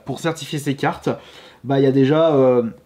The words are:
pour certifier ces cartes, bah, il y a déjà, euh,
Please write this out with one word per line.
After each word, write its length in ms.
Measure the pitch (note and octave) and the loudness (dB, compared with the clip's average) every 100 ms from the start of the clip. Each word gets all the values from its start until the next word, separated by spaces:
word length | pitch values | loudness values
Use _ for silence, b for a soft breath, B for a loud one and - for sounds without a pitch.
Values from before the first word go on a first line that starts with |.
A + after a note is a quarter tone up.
pour 140 | - B2 | -10 -6
certifier 400 | E3 D#3+ C#3 D3+ | -6 -6 -10 -6
ces 160 | C#3+ | -6
cartes, 340 | C#3 C#3+ F3 - - B B B B | -4 -4 -4 -6 -6 B B B B
bah, 160 | A#2+ C#3 | -4 0
il 60 | |
y 20 | C3+ | 2
a 60 | |
déjà, 420 | C3+ C3 D#3 E3 | 4 2 4 2
euh, 300 | C#3+ C3 B2 A2+ - | 4 4 2 -2 -10